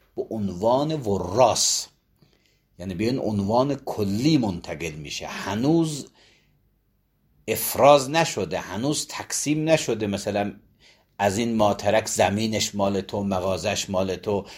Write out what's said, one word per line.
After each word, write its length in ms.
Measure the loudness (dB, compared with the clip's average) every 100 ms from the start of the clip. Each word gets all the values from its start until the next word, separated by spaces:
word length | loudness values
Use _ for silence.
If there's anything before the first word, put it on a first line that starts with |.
| _ -10
به 100 | -8
عنوان 640 | -4 -4 -2 2 2 0
وراث، 920 | -2 -2 -2 0 4 4 4 0 -2 -6 _ _ _ _ _ _ _ _ -14
یعنی 140 | -8
به 100 | -4
این 160 | -2 -2
عنوان 560 | -2 -2 2 2 2 -2
کلی 640 | -6 -4 -2 0 4 4
منتقل 540 | 2 -4 -8 -8 -8
می‌شه، 360 | -10 -12 -10 -10
هنوز 800 | -8 -6 -2 2 2 2 -4 -12 _ _ _ _ _ _ _ _ _ _ _ _ _ -6
افراز 640 | -4 -4 6 8 8 6
نشده، 500 | 0 0 -2 -4 -6
هنوز 480 | -6 -4 -2 -4 -6
تقسیم 640 | -10 -8 -6 -2 -2 2
نشده، 380 | 2 2 -2 -2
مثلاً 460 | -2 -2 -2 -4 -8 _ _ _ _ _ 0
از 180 | 0 2
این 180 | 0 4
ماترک 520 | 4 2 2 2 2
زمینش 680 | 2 2 2 0 -2 -2 0
مال 260 | 0 0
تو، 220 | -4 -4
مغازش 640 | -2 -2 -2 -2 -2 -4 -2
مال 260 | -2 -2 -4
تو، 300 | -2 -4 -4